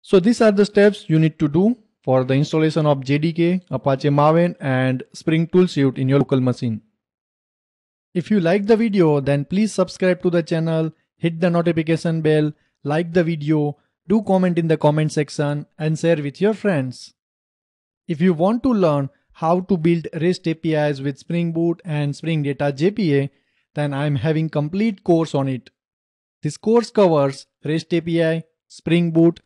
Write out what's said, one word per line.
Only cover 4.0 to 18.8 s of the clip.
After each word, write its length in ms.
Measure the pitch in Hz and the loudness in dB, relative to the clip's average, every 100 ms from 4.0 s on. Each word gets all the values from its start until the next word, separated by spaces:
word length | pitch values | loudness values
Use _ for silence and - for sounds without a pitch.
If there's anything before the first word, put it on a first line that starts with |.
| 147 | 0
Maven 480 | 143 147 165 175 - | 2 4 4 0 -2
and 420 | 143 127 131 131 - | -4 -2 0 -4 -8
Spring 340 | - - 160 165 | -8 -2 -2 2
Tool 220 | 185 180 | 2 2
Suite 300 | 147 139 135 | 2 -2 0
in 100 | 131 | 0
your 100 | 139 | 0
local 200 | - 135 | 2 0
machine. 400 | 127 120 123 107 _ _ _ _ _ _ _ _ _ _ _ _ _ | 0 -2 -6 -6 _ _ _ _ _ _ _ _ _ _ _ _ _
If 160 | 180 - | -8 0
you 100 | 208 | 0
like 260 | 165 202 202 | 2 0 2
the 100 | 220 | 2
video, 440 | 233 196 160 147 | 2 2 4 2
then 240 | 135 143 | 0 -2
please 280 | 143 185 214 | -2 -2 -2
subscribe 500 | - 180 - 185 180 | 0 -4 0 -2 0
to 80 | 180 | 0
the 120 | 170 | 0
channel, 500 | 165 165 160 160 160 - _ _ | 0 -2 0 -2 -2 -6 _ _
hit 240 | 175 165 | -6 -2
the 100 | 175 | 0
notification 720 | 170 165 165 160 160 170 165 | 2 0 0 0 -2 0 -2
bell, 300 | 156 151 151 - _ _ | 2 2 0 -4 _ _
like 300 | 139 156 170 | -4 -4 0
the 100 | 175 | 0
video, 540 | 165 165 147 156 147 143 _ _ - | 0 -2 -2 0 -2 -6 _ _ -2
do 140 | 214 | -2
comment 360 | 208 190 185 175 | 2 0 2 0
in 80 | 165 | 0
the 120 | 156 | 2
comment 340 | 151 151 156 | 2 2 0
section 540 | 156 147 - 147 147 151 - | -2 -4 -4 -4 -4 -8 -6
and 200 | 156 156 | -4 -2
share 180 | 165 160 | 0 0
with 240 | 143 135 | -2 -2
your 140 | 196 | -2
friends. 600 | 208 208 160 131 - - _ _ _ _ _ _ _ _ _ - | 0 -2 -2 -4 -10 -20 _ _ _ _ _ _ _ _ _ -10
If 120 | 151 | 0
you 140 | 185 | 0
want 300 | 156 185 233 | 2 0 0
to 80 | 269 | 0
learn 380 | 220 | 2